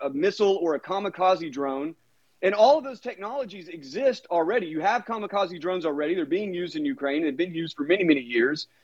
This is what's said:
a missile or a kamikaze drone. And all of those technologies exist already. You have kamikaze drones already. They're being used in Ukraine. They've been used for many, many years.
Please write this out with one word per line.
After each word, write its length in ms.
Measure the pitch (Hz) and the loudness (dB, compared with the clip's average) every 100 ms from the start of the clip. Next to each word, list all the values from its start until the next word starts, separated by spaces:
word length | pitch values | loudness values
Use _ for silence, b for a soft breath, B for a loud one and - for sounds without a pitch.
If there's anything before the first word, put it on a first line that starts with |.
a 60 | 139 | -2
missile 460 | 139 190 190 202 190 | 0 0 2 2 4
or 180 | 170 | 0
a 60 | 143 | 0
kamikaze 720 | - 294 202 170 185 180 165 | -2 -4 -4 2 2 2 0
drone. 420 | 131 139 135 156 - _ _ _ _ | -4 -4 -2 -6 -10 _ _ _ _
And 120 | 185 | 0
all 240 | 208 240 302 | 6 6 6
of 60 | |
those 160 | 269 233 | 0 -10
technologies 680 | 240 190 208 277 226 196 170 | -10 -8 -8 -6 -8 -12 -14
exist 580 | 165 135 170 269 233 - | -14 -10 0 0 0 0
already. 360 | 170 160 240 170 | 0 2 0 -2
You 140 | 156 | 0
have 240 | 190 233 | 0 0
kamikaze 560 | - 226 202 202 185 175 | -2 -6 -4 -2 -2 -2
drones 260 | 165 185 160 | -4 -2 -2
already. 280 | 143 151 | 0 0
They're 120 | 180 147 | 0 0
being 260 | 180 208 | -2 -2
used 220 | 175 175 156 | -4 -4 -4
in 80 | |
Ukraine. 380 | 147 135 139 147 | -4 -2 -2 0
They've 140 | 160 135 | 0 -2
been 180 | 180 | -2
used 220 | 165 165 - | -4 -6 -6
for 80 | |
many, 180 | 143 196 | 0 2
many 180 | 170 143 | 4 2
years. 460 | 120 117 127 156 - B | 2 2 2 0 -8 B